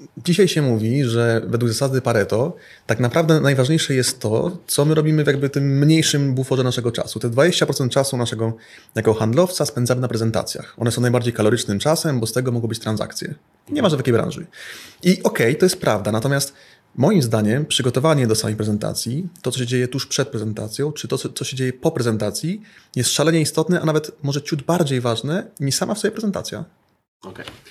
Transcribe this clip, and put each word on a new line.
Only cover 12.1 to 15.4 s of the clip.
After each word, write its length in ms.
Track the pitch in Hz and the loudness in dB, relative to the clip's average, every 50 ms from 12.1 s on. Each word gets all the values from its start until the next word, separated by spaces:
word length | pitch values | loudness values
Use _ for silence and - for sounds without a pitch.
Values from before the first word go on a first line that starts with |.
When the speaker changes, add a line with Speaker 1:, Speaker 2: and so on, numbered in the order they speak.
| 135 123 | -2 -2
Speaker 1:
bo 60 | 113 | -2
z 60 | - | -2
tego 200 | - 127 127 127 | -2 -2 -2 0
mogą 160 | 120 117 113 107 | -2 -2 -2 -4
być 100 | 110 - | -6 -6
transakcje. 560 | - 110 110 107 104 - - - - - 151 - _ _ _ _ _ - | -4 -4 -4 -4 -4 -6 -8 -10 -10 -10 -10 -12 _ _ _ _ _ -6
Nie 140 | 294 294 | -4 0
ma 60 | 240 180 | 2 2
w 80 | 151 | 2
jakiej 180 | 135 - 131 117 | 2 0 2 2
branży. 320 | 104 78 - - - - - - - - - - - - - - - | 2 2 -2 -6 -10 -14 -16 -18 -20 -18 -18 -18 -18 -20 -20 -12 -2
I 200 | - 180 185 - | 2 2 2 4
okej, 340 | - - - - | 2 -2 0 2